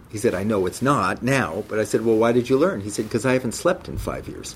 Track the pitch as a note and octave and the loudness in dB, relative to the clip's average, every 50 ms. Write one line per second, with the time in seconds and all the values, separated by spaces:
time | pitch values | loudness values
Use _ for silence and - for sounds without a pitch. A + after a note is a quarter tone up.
0 | - - A2 G#2 A#2 A2 F2+ F2+ G2 A2 G#2+ G2 F2+ F2+ - - A#2 C#3 D3 A#2 | -16 -14 -6 -2 0 0 0 0 0 0 2 2 0 0 -2 0 0 2 2 2
1 | F#2+ F#2 G#2 - A2+ B2+ C#3 C3 G#2 D#2 D#2+ G2+ G#2 - G#2 G#2+ G#2 - - A2+ | 2 0 -2 -2 0 0 2 2 0 0 -2 -6 -6 -4 -2 -2 0 0 0 2
2 | A2+ A#2 A2 A2 A2+ A#2 A#2+ B2 A#2 B2 C3 C3+ D#3+ G3 F3+ G2+ G2 G#2 - - | 4 4 4 6 4 4 4 2 2 2 2 2 2 2 0 -2 -6 -6 -6 -6
3 | A2 A2 - A2+ A#2 C3 B2+ B2+ B2 A2+ - - - E3+ F#3 - - - - - | -4 -2 -2 0 0 2 0 0 0 -4 -4 -2 0 0 0 -2 -4 -8 -8 -6
4 | - - B1+ C2 - - - - - - - | -6 -6 -6 -6 -8 -12 -12 -12 -14 -10 -8